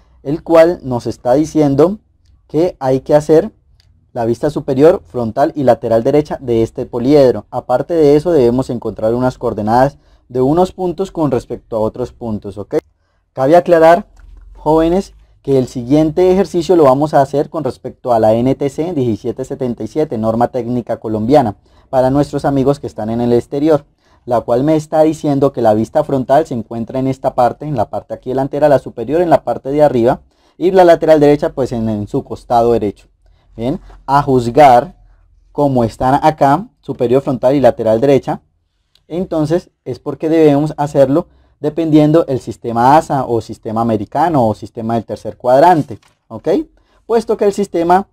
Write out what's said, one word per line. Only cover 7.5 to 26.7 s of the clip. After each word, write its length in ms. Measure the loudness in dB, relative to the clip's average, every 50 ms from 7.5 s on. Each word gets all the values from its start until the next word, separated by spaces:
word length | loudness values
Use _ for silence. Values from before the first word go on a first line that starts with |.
Aparte 440 | -10 -10 -4 -2 -2 -2 -2 -2 -2
de 200 | 2 2 4 4
eso, 160 | 2 2 2
debemos 380 | 2 2 2 2 2 0 -2 -4
encontrar 460 | -6 -8 -8 -8 -8 -4 -4 -2 -2
unas 240 | -2 -2 -4 -4 -4
coordenadas 580 | -6 -8 -6 -4 -4 0 2 2 2 0 -2 _ _ _ _ _ _ _
de 140 | -4 -2 -2
unos 300 | 0 0 0 0 -2 -4
puntos 380 | -6 -8 -6 -6 -6 -8 -8
con 200 | -6 -4 -4 -2
respecto 460 | -2 -4 -6 -8 -12 -16 -12 _ -6
a 40 | -4
otros 320 | -4 -4 -4 -6 -10 -10 -10
puntos, 460 | _ -10 -10 -10 -10 -10 -12 -14 -14
¿ok? 160 | -12 -8 -6 -6 -6 _ _ _ _ _ _ _ _ _ _
Cabe 240 | -4 0 2 4
aclarar, 520 | 4 4 4 4 4 6 6 6 4 2 -4 _ _ -20 -20 -20 -20 -20 -20 -20
jóvenes, 600 | -8 -2 0 0 2 2 0 0 -2 -4 -6 -12 _ _ _ _ _
que 160 | _ -2 0
el 100 | 0 0
siguiente 640 | -2 -6 -10 -4 0 0 2 2 0 0 0 2 2
ejercicio 460 | 2 2 0 -2 -4 -4 -2 0 2
lo 80 | 4 4
vamos 300 | 4 4 2 0 0 0
a 80 | 0 0
hacer 260 | 0 0 -4 -4 -4
con 160 | -6 -8 -6
respecto 480 | -6 -8 -8 -12 -16 -16 _ -4 -2 0
a 80 | 2
la 140 | 2 2 2
N 200 | 2 0 0 0
T 140 | -2 -2 -4
C 240 | -4 -6 -6 -6 -4
diecisiete 540 | -4 -2 -2 -4 -4 -6 -8 -8 -8 -10
setenta 360 | -10 -8 -8 -6 -6 -6 -8 -10
y 40 |
siete, 320 | -8 -4 -4 -4 -4 -4 -4
norma 300 | -4 -2 -2 0 -2 -2
técnica 520 | -2 -6 -6 -4 -4 -6 -4 -6 -8 -8
colombiana, 560 | -6 -6 -4 -4 0 2 2 2 2 2 -2 -8 _ _ _ _ _ _
para 220 | -2 0 0 2
nuestros 340 | 2 0 -2 -2 -4 -6 -4
amigos 360 | -2 -2 0 0 0 -2 -2
que 60 | -6
están 220 | -12 -12 -10 -8 -6
en 140 | -6 -4 -2
el 100 | 0 0
exterior, 540 | 0 -2 -4 -6 -4 0 0 0 0 -2 _ _ _ _ _ _ _ _
la 160 | -4 -4 -4
cual 240 | -2 -2 -2 -2 0
me 100 | 0 0
está 280 | -2 -2 -2 0 2 2
diciendo 500 | 2 0 -2 -4 -4 -2 0 0 -2 -2
que 100 | 0 0
la 100 | 2 2
vista 300 | 0 -2 -2 -2 -4 -2
frontal 440 | -2 -4 -4 -2 0 0 0 0
se 80 | -2 -4
encuentra 440 | -8 -10 -10